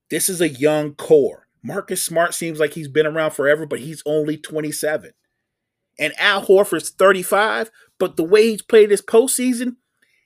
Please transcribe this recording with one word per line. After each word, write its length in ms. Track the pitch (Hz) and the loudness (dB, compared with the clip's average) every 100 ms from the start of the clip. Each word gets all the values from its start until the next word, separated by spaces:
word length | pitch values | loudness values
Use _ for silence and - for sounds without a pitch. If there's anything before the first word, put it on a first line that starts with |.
| - | -8
This 180 | 160 190 | -6 -4
is 120 | 180 | -2
a 80 | 165 | -4
young 460 | 123 147 151 151 | 0 0 0 -4
core. 540 | - - 156 117 - _ _ | -6 4 4 4 -4 _ _
Marcus 400 | 120 185 - 185 | -10 -10 -8 -8
Smart 280 | - 165 170 | -4 -2 -2
seems 280 | - 165 156 | -2 -8 -4
like 140 | 147 | -4
he's 120 | 165 147 | -4 -4
been 200 | 135 156 | 0 0
around 260 | 156 156 | 0 -4
forever, 340 | - 139 151 151 | 0 2 2 0
but 140 | 120 | -8
he's 240 | 139 151 151 | -8 -12 -4
only 300 | 156 151 151 | -2 -2 -6
twenty-seven. 760 | - 156 151 143 151 151 87 _ _ _ _ _ _ _ _ - | -8 -8 -6 -4 -4 -4 -8 _ _ _ _ _ _ _ _ -6
And 140 | 151 - | -6 -2
Al 300 | 196 196 - | 0 0 4
Horford's 440 | 196 202 165 - | 4 4 -2 -6
thirty-five, 800 | - 190 190 180 202 214 220 226 _ _ - | 2 4 4 0 0 0 -2 -6 _ _ -6
but 180 | 185 - | -6 -2
the 60 | |
way 280 | 165 214 226 | 2 4 4
he's 120 | 214 | 0
played 260 | - 226 208 | 2 4 6
this 140 | 196 | 2
postseason, 760 | - 226 262 - 254 233 254 240 _ _ _ _ | 2 2 2 0 -2 -2 -6 -8 _ _ _ _